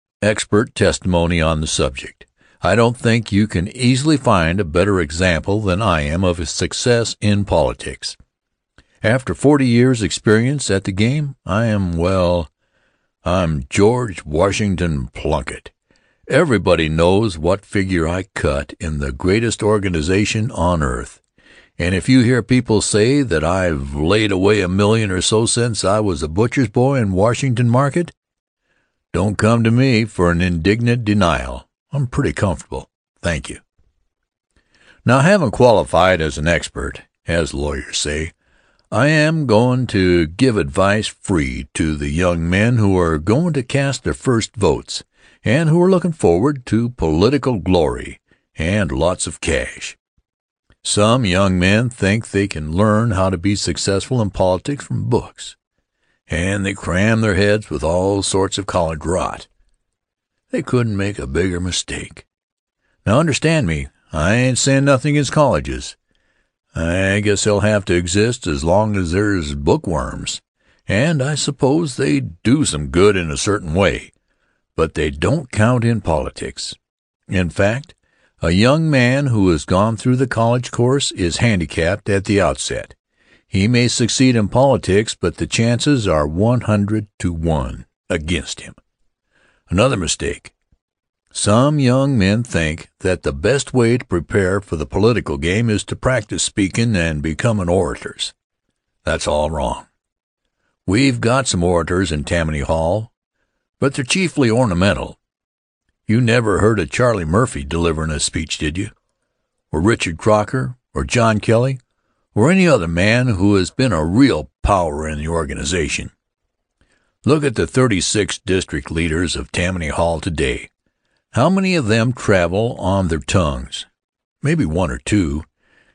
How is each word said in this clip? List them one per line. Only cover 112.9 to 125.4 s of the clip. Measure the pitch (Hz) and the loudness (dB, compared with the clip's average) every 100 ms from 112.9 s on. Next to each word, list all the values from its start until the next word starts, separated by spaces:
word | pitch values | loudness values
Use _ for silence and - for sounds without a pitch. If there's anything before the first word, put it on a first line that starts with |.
| 82 101 120 127 | 0 2 2 2
who | 95 98 101 | 2 4 4
has | 90 | 2
been | - 127 | 0 0
a | 82 80 | 0 2
real | 101 139 82 69 _ | 4 4 2 -4 _
power | - 98 85 73 78 | 0 2 0 -4 -6
in | 76 | -6
the | 78 | -4
organization. | 82 71 - 73 87 73 - 117 _ _ _ _ _ _ _ _ _ _ _ - | -4 -4 -6 -4 -2 -2 -4 -10 _ _ _ _ _ _ _ _ _ _ _ 0
Look | 151 | 0
at | 147 107 | 0 -2
the | 82 | -2
thirty-six | - 127 95 - 110 92 - | 0 0 0 -2 -2 -4 -6
district | - 92 - 76 78 | -2 -2 -2 -8 -6
leaders | 82 82 80 87 - | -4 -2 -2 -4 -6
of | 67 | -8
Tammany | - 87 92 76 | -4 -4 -4 -6
Hall | 71 85 82 | -2 -2 -2
today. | - 78 67 - - _ _ _ _ _ _ | -4 -4 -4 -4 -10 _ _ _ _ _ _
How | - 151 | 0 2
many | 190 190 | 2 0
of | 175 110 | 0 2
them | 113 117 | 2 0
travel | 123 - 95 85 92 117 - | -2 2 2 2 0 -4 -4
on | 92 98 90 | -2 0 0
their | 80 | -2
tongues? | - 101 82 64 62 - - _ _ _ _ _ | -2 0 0 -4 -8 -14 -16 _ _ _ _ _
Maybe | 143 165 | -2 0
one | 92 80 87 | 0 -2 -2
or | 62 | -4
two, | - 104 80 73 | -2 0 0 -4